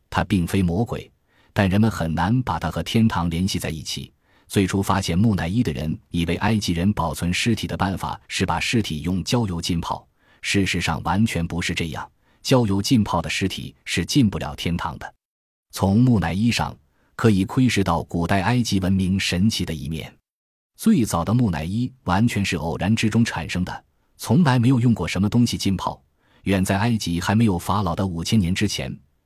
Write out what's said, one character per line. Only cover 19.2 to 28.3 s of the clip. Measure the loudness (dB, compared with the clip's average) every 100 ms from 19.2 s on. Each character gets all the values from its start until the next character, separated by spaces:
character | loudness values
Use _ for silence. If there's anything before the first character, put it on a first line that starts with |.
| 0 2 2
奇 | 0
的 | -6
一 | -6 -6
面。 | -8 -10 _ _ _ _ _ _ _
最 | 2 4
早 | 2 0
的 | 2
木 | 2 2
乃 | 0
伊 | -4 -4 -4 -6
完 | 0 2 2
全 | 2
是 | -2 -2
偶 | -4 -2
然 | 0
之 | 2 2
中 | 2
产 | 2 0 -6
生 | -4
的， | -4 -6 _ _ _ _
从 | 0 4
来 | 4 4
没 | 4
有 | 4
用 | 4
过 | 2 0
什 | 0
么 | 2
东 | 4
西 | 2 2
浸 | -2 -2
泡。 | -4 -8 _ _ _ _
远 | 0 0
在 | 2 2
埃 | 2 0
及 | 0 -2
还 | 2
没 | 4 4
有 | 2
法 | -2 -2
老 | -2 -2
的 | -4
五 | -4
千 | 0